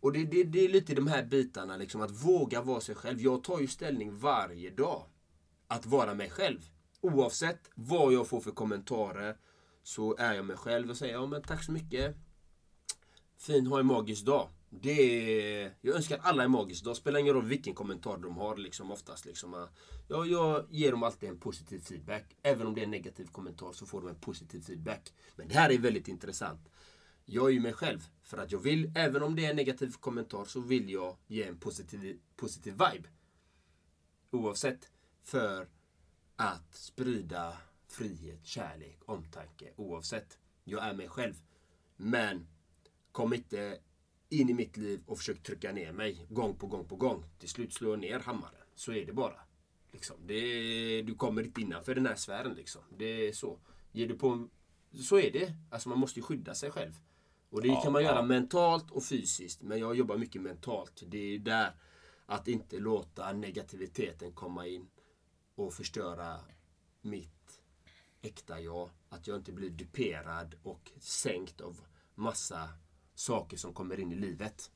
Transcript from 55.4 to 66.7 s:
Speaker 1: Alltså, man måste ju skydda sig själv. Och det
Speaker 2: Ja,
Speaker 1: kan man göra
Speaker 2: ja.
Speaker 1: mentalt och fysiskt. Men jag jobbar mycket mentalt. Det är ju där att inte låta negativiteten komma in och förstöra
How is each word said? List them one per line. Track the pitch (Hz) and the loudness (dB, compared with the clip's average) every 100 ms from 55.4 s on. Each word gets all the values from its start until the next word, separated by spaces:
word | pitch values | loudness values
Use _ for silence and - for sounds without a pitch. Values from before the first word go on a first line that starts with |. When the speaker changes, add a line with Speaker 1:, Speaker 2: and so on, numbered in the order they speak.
| 180 160 - | 0 -4 -8
Speaker 1:
Alltså, | 117 123 | -8 -2
man | 123 | 2
måste | 135 120 | 2 0
ju | |
skydda | 110 151 80 | -4 -4 -4
sig | - 143 | -6 -6
själv. | 147 80 80 _ _ _ _ _ | -6 -8 -10 _ _ _ _ _
Och | 107 | 2
det | 123 | 4
Speaker 2:
Ja, | 131 | 6
Speaker 1:
kan | 147 | 6
man | 143 | 6
göra | 156 127 | 6 6
Speaker 2:
ja. | |
Speaker 1:
mentalt | 120 127 123 175 170 165 160 | 6 4 4 6 6 6 2
och | - | -6
fysiskt. | 131 131 95 - 90 - | -2 -2 0 -4 -6 -12
Men | 92 107 | -4 -2
jag | 113 120 | 0 2
jobbar | 113 104 | 2 2
mycket | 120 95 | -2 -6
mentalt. | 92 87 123 110 85 - 90 | -8 -8 -6 -6 -6 -14 -10
Det | 104 | -6
är | 101 | -4
ju | 104 | -4
där | 107 113 104 85 - - - - - | 0 2 2 -2 -20 -20 -20 -20 -6
att | 104 110 | -6 -2
inte | 120 - 95 | -2 -2 -6
låta | 104 107 87 - 95 | 0 0 0 -10 -6
negativiteten | 101 101 92 95 95 92 - 101 82 87 | -6 -6 -8 -10 -10 -10 -4 -4 -4 -14
komma | 85 90 87 87 | -12 -10 -8 -8
in | 90 92 _ _ _ _ _ _ | -10 -12 _ _ _ _ _ _
och | - 98 | -6 -6
förstöra | 82 95 - 90 85 85 82 - - _ | -4 -8 -6 -6 -6 -8 -10 -14 -20 _